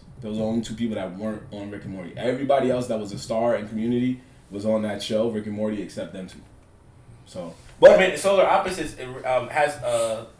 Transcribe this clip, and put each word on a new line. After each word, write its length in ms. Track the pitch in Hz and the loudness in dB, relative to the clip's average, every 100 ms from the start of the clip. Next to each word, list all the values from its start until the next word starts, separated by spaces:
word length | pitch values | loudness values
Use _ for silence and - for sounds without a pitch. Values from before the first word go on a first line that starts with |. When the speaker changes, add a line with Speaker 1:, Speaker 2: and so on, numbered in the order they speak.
| - - | -20 -14
Speaker 1:
Those 140 | 110 107 | -8 -4
are 20 | |
the 60 | 110 | -2
only 160 | 113 | -2
two 100 | 110 110 | -4 -4
people 200 | 117 104 | -4 -4
that 200 | 92 92 | -8 -6
weren't 260 | 107 104 - | -6 -6 -10
on 180 | 104 101 | -12 -10
Rick 140 | 101 98 | -10 -10
and 80 | |
Morty. 200 | 95 85 - | -12 -12 -6
Everybody 520 | 113 131 135 139 127 | -4 -2 2 2 2
else 160 | 123 120 | 0 0
that 120 | 110 | -4
was 120 | 101 | -6
a 60 | 104 | -8
star 360 | - 113 117 110 | -4 0 2 0
in 120 | 107 | -2
Community 520 | 110 117 123 127 127 - - - | -4 0 0 0 -2 -8 -20 -14
was 140 | 98 107 | -6 0
on 160 | 110 | 0
that 220 | 107 101 | 0 -6
show, 260 | - 110 117 | -2 0 0
Rick 160 | 107 104 | -2 -6
and 100 | 104 | -4
Morty, 260 | 107 107 | -4 -4
except 300 | 90 - 92 | -8 -10 -10
them 140 | 95 90 | -10 -14
two. 120 | - - - - - - - - - - | -16 -20 -20 -20 -20 -20 -20 -20 -20 -16
So, 280 | - - - - - | -12 -12 -14 -18 8
but 120 | 180 | 10
Speaker 2:
I 160 | 202 185 | 10 6
mean, 80 | - | 2
Solar 280 | 196 196 165 | 2 4 6
Opposites, 500 | 180 190 180 147 135 | 4 2 -4 -6 -8
it, 100 | 127 127 127 | -12 -8 -2
um, 220 | 127 120 | -2 0
has, 260 | 151 147 143 | 0 0 -2
uh, 420 | 123 120 113 110 113 - | -2 0 0 -2 -8 -16